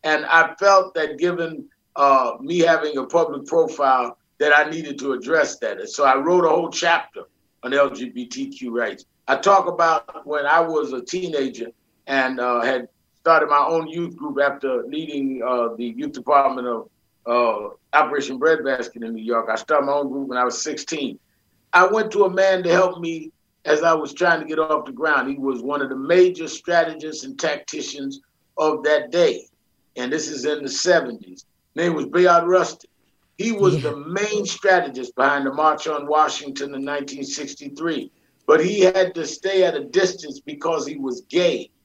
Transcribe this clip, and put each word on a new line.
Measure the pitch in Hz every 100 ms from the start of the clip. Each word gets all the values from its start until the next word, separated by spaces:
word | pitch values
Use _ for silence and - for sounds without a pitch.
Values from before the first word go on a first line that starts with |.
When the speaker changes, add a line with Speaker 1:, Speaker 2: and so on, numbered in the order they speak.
Speaker 1:
And | 156 151 151
I | 165 160 -
felt | 196 196 185 165
that | 151 151
given, | 175 175 165 151 - _ _ -
uh, | 139 135 120 120
me | 139 175
having | 165 160 156 135
a | 127
public | 170 156 143 -
profile, | 165 151 - 139 123 120 - _ _
that | 147 147
I | 151
needed | 165 147 139
to | 139
address | 120 117 160 139 -
that. | 110 101
And | 85
so | - 139
I | 139
wrote | 151 180
a | 165
whole | 165 165
chapter | - 175 165 - - - _ _ _
on | 123
L | 139 139
G | - 123
B | 123 120
T | 131 135
Q | 139 127 117
rights. | 110 95 - _ -
I | 135
talk | 196 196 175
about | - 165 156 - 156 139
when | 147 143
I | 165
was | 165 156 131
a | 127
teenager | 120 180 175 147 135 113 113 _ _ _ -
and, | 135 127 127
uh, | 123 120
had | 120 131 120 _ _ _
started | 165 160 147
my | 147 156
own | 165 160
youth | 165 170 -
group | 151 135
after | 143 139 135 123 123
leading, | 151 156 143 135 131
uh, | 117 123 117 113
the | 120
youth | 117 147
department | 135 127 143 135 127 123
of, | 113 - _ _ _ 117
uh, | 120 117 104 104 - _
Operation | 147 147 143 120 131
Breadbasket | 156 156 135 131 113 117
in | 113
New | 113
York. | 110 117 113
I | 110
started | - 151 139
my |
own | 143 139
group | 139 135
when | 123
I |
was | 123 -
sixteen. | 156 143 - 160 127 104 _ _ _ _ _
I | 175 190
went | 220 214
to | 208 190
a |
man | 185 190 185
to | 175
help | 180 185 180
me | 170 165 156 _ _ _
as | 151 151
I | 165
was | 160 135
trying | - 175 165
to | 151
get | 156
off | 156 151
the | -
ground. | 123 156 143 131
He | 139
was | 135 123
one | 123 143
of | 131
the | 131
major | 139 180 180 170 156
strategists | - - 170 160 156 156 143
and | 135 135
tacticians | 160 143 - 151 - 143 139 139 _ _ _ -
of | 156 -
that | 147 151 151
day. | 175 160 120 - _ _ _ _ 127
And | 123
this | 156 156
is | 143
in | 139 147
the | 135
seventies. | - 180 170 127 113 92 90 _ _ _ 147
Name | 170
was | 156 135
Bayard | 170 180 170 170
Rustin. | 185 160 - _ _ _ _ _ -
He | 226
was | 208 190 156
Speaker 2:
Yeah. | 147
Speaker 1:
the | 143
main | 147 190 208 214 185
strategist | - 196 180 147 123 123 -
behind | 135 143 135
the |
March | 139 156 151 160
on | 151 143
Washington | 151 151 - 147 139 139 135
in |
nineteen | 139 143 139 139
sixty-three. | 135 147 147 - 143 143 165 143 110 _ _ _ -
But | 156 175
he | 208
had | 185 190 180 170
to | 143
stay | - 190 190
at | 175 151
a | 139
distance | 185 185 - 147 135
because | - 143 170 160 139
he | 147
was | 135 120 _
gay. | 170 175 120 - _